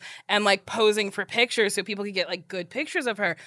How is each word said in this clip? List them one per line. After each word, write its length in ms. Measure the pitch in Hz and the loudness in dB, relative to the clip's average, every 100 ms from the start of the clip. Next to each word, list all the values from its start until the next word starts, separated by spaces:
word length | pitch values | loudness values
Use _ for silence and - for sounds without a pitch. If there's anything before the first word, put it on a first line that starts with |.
| - - - | -12 -14 0
and, 140 | 202 208 | 2 4
like, 200 | 190 - | 2 0
posing 460 | 220 214 208 196 | 2 4 4 0
for 140 | 196 190 | -4 -4
pictures 480 | 220 240 - 208 202 | 2 2 4 0 0
so 80 | |
people 200 | 185 202 202 | -4 -4 -4
could 80 | |
get, 140 | 190 175 | -2 -4
like, 180 | 180 - | -4 -8
good 220 | 190 175 | -8 -6
pictures 360 | 240 302 359 254 | -6 -4 -2 -2
of 100 | 202 | -2
her 180 | 196 160 | -2 -4